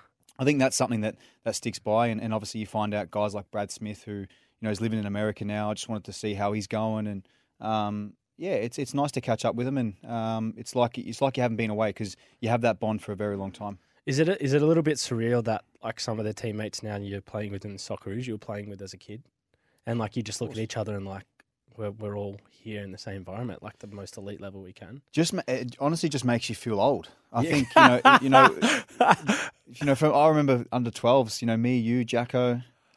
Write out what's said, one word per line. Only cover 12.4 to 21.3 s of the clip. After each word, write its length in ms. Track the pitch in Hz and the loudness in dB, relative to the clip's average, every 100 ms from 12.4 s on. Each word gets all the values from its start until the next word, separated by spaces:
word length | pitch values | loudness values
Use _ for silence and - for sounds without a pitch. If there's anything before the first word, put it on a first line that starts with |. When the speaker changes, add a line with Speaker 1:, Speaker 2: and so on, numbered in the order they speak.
Speaker 1:
you 100 | 113 | 0
have 100 | 117 | 2
that 180 | 117 98 | 2 2
bond 220 | 110 107 | 0 -2
for 120 | - | -4
a 40 | 98 | -6
very 220 | 104 101 | -4 -4
long 140 | 98 | -8
time. 260 | - 104 98 _ _ | -8 -10 -12 _ _
Speaker 2:
Is 140 | - 135 | -4 0
it 100 | 160 | 2
a, 140 | 196 | 2
is 80 | 135 | 2
it 80 | 143 | 4
a 60 | 151 | 6
little 160 | 165 | 4
bit 160 | 156 143 | 2 0
surreal 440 | - 117 117 120 | -2 -2 2 2
that, 200 | 113 107 - _ | 0 -2 -6 _
like, 160 | 113 - | -10 -6
some 200 | - 110 | -6 -4
of 80 | 107 | -4
the 80 | |
teammates 480 | 104 113 104 107 - | -6 -6 -6 -8 -8
now 140 | 107 101 | -8 -8
you're 240 | 101 98 | -8 -10
playing 300 | - 107 107 | -8 -8 -8
with 120 | 98 | -8
in 80 | 104 | -10
the 60 | 95 | -12
Socceroos 480 | - 104 98 110 127 | -10 -10 -8 -8 -6
you 80 | |
were 40 | 104 | -8
playing 300 | - 104 104 | -8 -10 -10
with 140 | 98 | -14
as 100 | 98 | -14
a 60 | 95 | -16
kid, 240 | - 110 - _ _ _ _ _ 113 | -16 -18 -18 _ _ _ _ _ -6
and, 120 | 117 | -4
like, 160 | 107 | -2
you 80 | 120 | -4
just 200 | 104 - | -6 -6
look 80 | 117 | -6
at 20 | |
Speaker 1:
Of 40 | 110 | -6
course. 80 | |
Speaker 2:
each 120 | 110 113 | -6 -4
other 180 | 104 | -4
and, 120 | 101 98 | -6 -8
like, 180 | 98 - | -12 -16